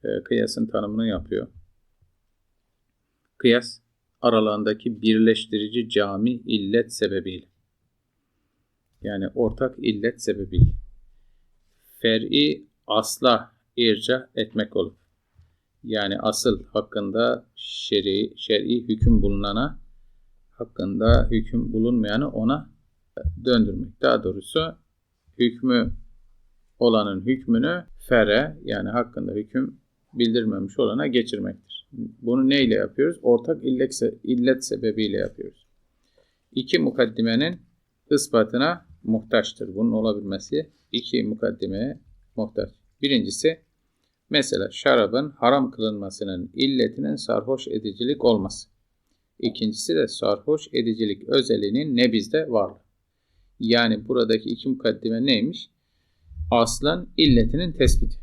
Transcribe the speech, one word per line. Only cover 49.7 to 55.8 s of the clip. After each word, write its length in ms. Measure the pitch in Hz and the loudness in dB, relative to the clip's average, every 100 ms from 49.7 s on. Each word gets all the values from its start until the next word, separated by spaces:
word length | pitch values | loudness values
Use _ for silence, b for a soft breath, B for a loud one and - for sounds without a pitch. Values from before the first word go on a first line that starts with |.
| 107 - 165 | -4 -2 -2
de 120 | 131 | -2
sarhoş 600 | - 107 101 - 151 - | -2 -2 -2 -2 -4 -2
edicilik 560 | - 117 113 110 101 - | -2 -2 -2 -2 -4 0
özelliğinin 680 | 135 127 113 101 113 151 120 | 0 2 0 0 -2 -2 2
nebizde 540 | 123 113 98 156 151 | 2 2 0 -2 0
varlığı. 320 | 113 92 - _ _ _ _ _ _ _ _ | -2 -2 -6 _ _ _ _ _ _ _ _
Yani 480 | 113 117 117 107 110 | 2 4 4 0 -2
buradaki 400 | 127 113 113 - | 0 2 0 -2
iki 200 | 120 135 | -8 -4
mukaddime 580 | 131 - 104 113 113 135 | -2 -2 -2 -4 -2 2
neymiş? 440 | 117 131 214 - _ | 2 0 -6 -16 _